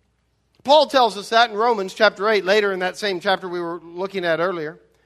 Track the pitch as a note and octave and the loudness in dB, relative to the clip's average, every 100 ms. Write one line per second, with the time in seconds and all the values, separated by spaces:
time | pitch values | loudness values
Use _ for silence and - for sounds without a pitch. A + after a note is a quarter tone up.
0 | _ _ _ _ _ _ B3 D4+ C#4 C4+ | _ _ _ _ _ _ 2 4 4 2
1 | A#3 F#3+ G3 A3+ A#3 G3+ A#3 A3+ F#3+ - | 2 0 -2 2 2 2 0 0 -4 2
2 | G#3 F#3 G#3 G#3+ F3 G#3+ G3+ F#3 F#3 F#3 | 2 2 0 0 2 0 0 -2 -6 -6
3 | G#3 F3+ G3 F#3 F3+ F3 E3+ F3 E3 F3 | -6 -4 -2 -2 -2 -8 -8 -10 -12 -10
4 | F#3+ F#3+ F3 D#3+ F3 F3 D3+ F3 _ _ | -8 -4 -2 -2 -2 -4 -8 -12 _ _